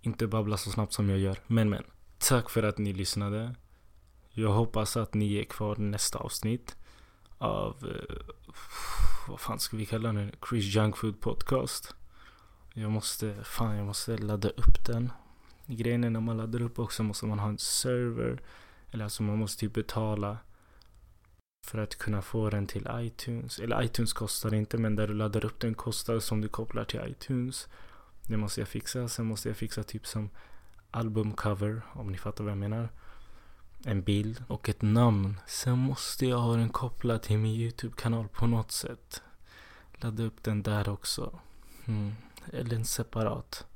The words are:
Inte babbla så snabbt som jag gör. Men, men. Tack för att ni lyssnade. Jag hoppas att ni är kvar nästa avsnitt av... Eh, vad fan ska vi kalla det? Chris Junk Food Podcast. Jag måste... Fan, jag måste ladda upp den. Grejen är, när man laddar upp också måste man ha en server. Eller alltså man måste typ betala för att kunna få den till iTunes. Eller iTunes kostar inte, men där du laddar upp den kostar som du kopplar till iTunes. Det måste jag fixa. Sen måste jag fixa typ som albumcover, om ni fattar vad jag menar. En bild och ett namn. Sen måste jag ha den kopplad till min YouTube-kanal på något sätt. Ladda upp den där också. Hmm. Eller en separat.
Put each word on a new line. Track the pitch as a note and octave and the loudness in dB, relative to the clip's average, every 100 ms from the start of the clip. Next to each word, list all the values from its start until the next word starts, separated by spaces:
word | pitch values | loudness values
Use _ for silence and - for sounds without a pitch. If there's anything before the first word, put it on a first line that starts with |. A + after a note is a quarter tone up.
Inte | - G#2+ A2 | -4 -2 0
babbla | A2 G#2 G#2 | 0 0 -2
så | - | -2
snabbt | G2 G#2+ | -2 -2
som | - G2+ | 0 2
jag | G2 | 2
gör. | G2 F#2+ - | 2 -2 2
Men, | A2+ G#2+ | 4 4
men. | G2+ - - - - | 0 -6 -18 -20 -4
Tack | - B2+ A#2 | 2 2 2
för | - | 0
att | G#2+ G2+ | 0 0
ni | G#2 | -2
lyssnade. | F#2 F#2+ - G2+ G#2 A#2 B2 - - - - - - - | 0 -2 0 -2 -2 -4 -10 -16 -20 -20 -20 -20 -20 -14
Jag | A2 A2 | -2 2
hoppas | G2+ A#2 - G#2+ A#2 | 4 4 2 0 0
att | G#2+ | 0
ni | G#2+ G#2 G2+ | 2 2 0
är | |
kvar | - - G#2+ G#2+ | -4 -4 -4 0
nästa | G#2 G#2 - - | -2 0 -2 -2
avsnitt | - - G#2+ A#2+ - - - - - - - - | -6 -4 -2 -2 -4 -14 -16 -20 -20 -20 -20 -6
av... | A#2 - - - C3 | -2 -2 -2 -6 -10
Eh, | - - - - - - - - - - - - - - | -8 -8 -10 -12 -18 -18 -16 -12 -8 -4 8 10 10 6
vad | F#2+ | -6
fan | - A2 | -4 -2
ska | - G#2+ | -2 -4
vi | G#2 | -2
kalla | A2+ A2+ | -2 0
det? | G#2+ G2+ - - | 0 -2 -6 -2
Chris | A#2+ G2 G#2 | 0 2 4
Junk | G#2+ G2+ | 4 2
Food | A2 G2+ | -4 -2
Podcast. | - G2+ - C3 C3 - - - - - - - - - - | -2 0 2 2 0 -6 -10 -16 -18 -18 -20 -20 -20 -20 -16
Jag | - G#2+ | -6 -2
måste... | G#2+ - - G#2+ G#2 | -2 -2 -4 -4 -6
Fan, | G#2+ - A2+ G#2 | -8 0 0 0
jag | G2+ | -2
måste | G2+ - A2+ | -4 -4 -4
ladda | G#2+ G#2 G2+ | -2 0 0
upp | - A2+ - - | 8 12 12 12
den. | A#2 B2 - - - - - - A2+ | 4 0 -4 -16 -20 -20 -20 -12 -2
Grejen | A#2 A#2+ | 0 2
är, | A#2+ | 2
när | A2+ | 0
man | A2+ A2+ | 0 -2
laddar | A2+ A#2 | -2 -2
upp | A#2 - | -2 -2
också | A2+ - | -4 -2
måste | A2 G#2 G#2+ | -2 -2 -2
man | G#2 | 0
ha | G#2 | -2
en | G#2 | -2
server. | - - C3 B2 B2 A#2 A#2 B2+ - - - - - | -2 0 0 0 0 -2 -2 -4 -10 -18 -20 -20 -12
Eller | A#2+ | -6
alltså | G#2+ - | -6 -2
man | G#2+ G#2 | 0 0
måste | G#2+ - | -2 -2
typ | G#2+ | -4
betala | G#2 G#2+ - A2 G#2 G2+ A2+ - - - - - - - - _ - _ _ - | -2 -2 -2 -2 0 -2 -6 -12 -20 -20 -20 -20 -20 -20 -20 _ -20 _ _ -10
för | G#2+ | -6
att | G#2+ - | -6 -4
kunna | - G#2 | -2 -2
få | F#2+ A#2 G#2+ | -2 0 0
den | G#2 G2+ | 0 -2
till | G2+ G2+ | -6 -6
iTunes. | A#2 A#2 - - A#2 B2 - | -6 -6 -6 -8 -6 -6 -8
Eller | A#2 A2+ | -2 0
iTunes | A#2 - A#2 | 2 2 0
kostar | - A2 - A2+ | 0 -4 -2 0
inte, | G#2+ G#2+ A#2 | 2 2 2
men | A2+ G#2 | 2 4
där | G#2 | 2
du | |
laddar | G#2 G#2+ G#2+ G#2+ | 2 2 2 0
upp | - | -2
den | A#2+ | -2
kostar | A2 - A2 - A2+ | -2 -2 -4 0 0
som | - G#2+ | 2 0
du | G#2+ | 0
kopplar | - A2+ A2+ G#2+ | -2 -4 -2 -2
till | - A2+ | -4 -6
iTunes. | - - B2+ B2 C3+ - - - - - - - | -8 -2 0 0 -4 -12 -14 -16 -18 -20 -8 -2
Det | A2 | 0
måste | G#2 - | 0 -2
jag | G#2 | -4
fixa. | A2+ - B2+ A#2+ | -6 -6 -6 -4
Sen | - A2+ | -4 -4
måste | G#2+ A2+ | -2 -4
jag | G#2+ | -4
fixa | G#2+ - | -4 -4
typ | G#2+ A2 - | -6 -8 -6
som | A2 G#2+ - - - - - - | -4 -6 -8 -14 -16 -16 -20 -10
albumcover, | - A2+ G#2+ G#2+ G#2+ G#2+ G2 G2+ A2+ - | -4 -2 0 -2 0 -2 0 -2 -2 -8
om | - G#2 | -10 -6
ni | F#2 | -6
fattar | G#2+ G2+ | -6 -4
vad | G#2 | -4
jag | G2 | -2
menar. | G2+ A2 A#2 - - - - - - - - - - | -2 -2 -4 -8 -14 -14 -14 -16 -18 -20 -16 -12 -2
En | G2+ | -2
bild | F#2 G2+ G#2 A2+ B2 | 2 2 0 -6 -8
och | - - | -6 -4
ett | G#2 | 0
namn. | G#2+ A2+ A#2+ G#2 G2 G2+ - | 4 6 8 6 2 -2 -8
Sen | - B2+ B2 | -4 2 2
måste | C3 C3+ - - B2+ | 2 0 -4 0 2
jag | B2 | 2
ha | A#2+ A#2 | 4 4
den | A#2 | 2
kopplad | - B2 - B2 A2+ | 0 -4 -2 0 0
till | - G#2+ | 2 2
min | A2 A2 | 2 0
YouTube-kanal | A#2 A2+ A2+ - A#2 A2+ A2 | -2 -4 -8 -4 0 0 -2
på | - A#2 | 2 4
något | A#2 G#2+ | 4 0
sätt. | - - A#2+ - - - - - - - - - | -4 -6 -10 -14 -16 -16 -20 -20 -20 -20 -20 -20
Ladda | - A#2 A2 | -8 -6 -2
upp | A2+ - | -4 -4
den | - G#2 | -2 0
där | G2+ G#2 G2+ | 0 0 0
också. | G2+ - - - - - - - - - | -4 -4 -4 -4 -8 -16 -20 -20 -12 -4
Hmm. | G#2+ G#2 A2 - - - | -2 -2 -6 -14 -18 -10
Eller | - A#2+ A2+ | -6 -4 -2
en | A2+ | -2
separat. | - - A2+ A2 A2 - - - | -4 -4 0 0 -2 -8 -12 -14